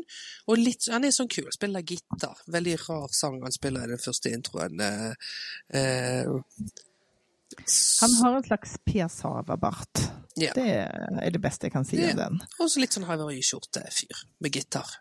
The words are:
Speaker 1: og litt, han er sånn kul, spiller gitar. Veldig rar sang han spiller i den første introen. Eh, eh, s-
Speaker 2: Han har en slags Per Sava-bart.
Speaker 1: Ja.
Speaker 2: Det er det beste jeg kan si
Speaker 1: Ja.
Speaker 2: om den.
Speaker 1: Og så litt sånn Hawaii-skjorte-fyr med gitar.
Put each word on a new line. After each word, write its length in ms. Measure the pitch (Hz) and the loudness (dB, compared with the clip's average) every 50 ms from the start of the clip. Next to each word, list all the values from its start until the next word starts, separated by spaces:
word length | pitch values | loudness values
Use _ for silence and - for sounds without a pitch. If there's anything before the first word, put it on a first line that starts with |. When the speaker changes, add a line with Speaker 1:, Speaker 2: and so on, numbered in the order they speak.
| 339 - - - - - - - - - | -4 -6 -10 -16 -14 -14 -16 -8 0 4
Speaker 1:
og 100 | 220 226 | 6 6
litt, 300 | 233 247 240 - - - | 6 6 4 2 0 0
han 140 | 233 233 262 | 2 2 4
er 60 | 285 | 4
sånn 160 | 254 - 269 233 | 4 4 2 0
kul, 200 | - - - - | -2 -4 -6 -6
spiller 300 | - - - 202 196 190 - | -4 -4 -2 -2 -2 -2 -4
gitar. 540 | 156 175 170 - - - - - 143 - - - - | -4 -6 -8 -8 -8 -8 -4 -4 -4 -6 -6 -10 -2
Veldig 280 | 165 170 175 175 170 156 - - | -2 0 2 2 0 0 -2 -4
rar 220 | 165 156 143 135 | -4 -4 -4 -2
sang 300 | - - - 147 131 131 | 0 0 0 0 -2 -2
han 100 | 127 131 | -6 -4
spiller 320 | 127 - - 139 131 131 123 | -4 -2 -2 -2 -2 -2 -4
i 40 | 117 120 | -4 -6
den 80 | 120 | -4
første 300 | - - 127 - - - | -4 -4 -4 -2 -2 -2
introen. 480 | 117 117 - - - 90 80 90 - 85 | -2 -2 -6 -6 -4 -4 -4 -4 -2 -2
Eh, 340 | 104 101 104 104 110 113 110 - - - - - - - - - - - - | -2 0 0 -2 -4 -4 -6 -6 -10 -10 -10 -10 -10 -10 -12 -14 -10 -4 0
eh, 520 | 139 135 131 131 127 123 123 127 127 127 131 135 135 131 _ _ - - - - - - _ _ _ _ _ _ _ _ _ _ _ _ - - - - - | 2 2 2 2 2 0 0 0 0 0 0 -2 -4 -4 _ _ -10 -8 -8 -10 -14 -20 _ _ _ _ _ _ _ _ _ _ _ _ -20 -20 -8 0 2
s- 320 | - - - - - - | 4 4 6 4 6 6
Speaker 2:
Han 120 | - 233 247 233 | 6 8 8 8
har 160 | 240 247 247 269 | 8 6 6 4
en 60 | 254 | 2
slags 340 | - 220 202 - - - - - | 2 0 -2 -2 -6 -10 -4 0
Per 240 | - 143 214 175 165 | 2 2 2 2 0
Sava-bart. 920 | - - - - 127 123 - - - 170 - - - - - - - - - - - - - - - - | -2 -4 -4 -4 -4 -4 -2 -2 -2 0 0 0 0 -2 -8 -6 -2 -2 -2 -2 -4 -8 -14 -10 -2 0
Speaker 1:
Ja. 160 | 160 147 - | 0 0 2
Speaker 2:
Det 100 | - 262 | 2 2
er 680 | 226 170 110 98 - - - - - - - - 170 | 2 2 2 0 -2 -4 -6 -6 -4 -2 0 0 0
det 120 | 170 170 | 0 2
beste 220 | - 131 - - - | 0 0 -2 -2 -4
jeg 80 | - - | -2 0
kan 100 | - 131 | 0 -2
si 140 | - - - | 0 2 2
Speaker 1:
Ja. 140 | 339 339 | 2 4
Speaker 2:
om 40 | - - | 2 2
den. 220 | - - - 180 - - - - | 0 0 -2 -4 -4 -6 -4 0
Speaker 1:
Og 80 | 339 320 | 0 2
så 100 | 311 285 | 4 4
litt 120 | 262 240 - | 2 2 2
sånn 100 | 208 185 | -2 -2
Hawaii-skjorte-fyr 1160 | 170 170 156 151 151 143 131 131 - - - - - - - - - - - - - - - - - _ - | -2 -2 -2 -2 -4 -4 -2 0 0 -2 -2 -6 -8 -8 -8 -6 -4 -4 -4 -4 -6 -8 -16 -16 -18 _ -4
med 120 | - 151 139 | -4 -2 -2
gitar. 340 | 139 135 - - 139 131 - - - | -2 -4 -2 -4 -4 -4 -6 -12 -10